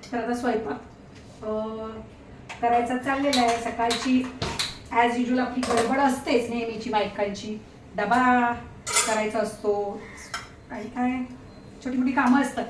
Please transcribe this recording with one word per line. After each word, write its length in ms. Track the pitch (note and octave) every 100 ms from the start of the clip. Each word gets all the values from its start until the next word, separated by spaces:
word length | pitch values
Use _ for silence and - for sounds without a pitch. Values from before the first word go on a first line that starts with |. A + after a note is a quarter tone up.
| -
तर 120 | B3
आता 100 | A#3
स्वयंपाक, 480 | A#3+ - A3 A3 - - - - - - -
अ, 80 | G#3+ G#3+ A3 A3 A3 A3 - - - - - -
करायचा 360 | A#3+ A#3+ B3 B3+
चाललेला 440 | C4 C4+ C#4+ C4+
आहे. 160 | A#3 A#3
सकाळची 680 | A3+ - A3+ - C4 B3+ B3+ - - - - - -
as 340 | A#3 A#3+ A#3+ A#3
usual 140 | B3+
आपली 220 | B3 - B3
गडबड 240 | A#3 A3+ C4+
असतेच 520 | C#4 B3+ - C4+ A#3
नेहमीची 400 | A#3 A3+ A3 B3
बायकांची, 720 | G#3+ G3+ - G3+ G3 G#3 G#3+ - - - F#3
डबा 580 | G#3 B3 B3+ B3 A#3+ A#3+ - - - - A3+
करायचा 320 | G#3+ G#3+ A3
असतो 640 | G#3 - G#3+ G3+ G3+ G#3+ - - - - - - -
आणि 120 | A3+
काय 280 | G#3+ B3+ B3 B3+ B3 - - - - - C4
छोटी 120 | B3
मोठी 140 | B3+
कामं 300 | C4 B3 C4+
असतात. 240 | C4+ - -